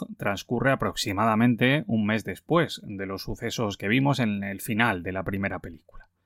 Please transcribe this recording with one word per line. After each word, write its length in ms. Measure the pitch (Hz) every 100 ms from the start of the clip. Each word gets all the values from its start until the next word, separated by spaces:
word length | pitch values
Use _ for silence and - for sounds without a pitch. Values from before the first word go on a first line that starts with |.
| - -
transcurre 540 | 104 98 - 117 123
aproximadamente 1120 | 135 107 - 117 98 113 107 123 113 123 147 -
un 180 | 110
mes 200 | 104 110
después 580 | 101 92 - 170 143 -
de 220 | - 98 95
los 160 | 95
sucesos 560 | - 107 117 - 107 98
que 100 | 101
vimos 300 | 123 139 135
en 260 | 113 101
el 160 | 98 98
final 420 | - 104 117 92
de 100 | 87
la 100 | 92
primera 380 | 90 98 98 95
película. 480 | 98 80 _ - - _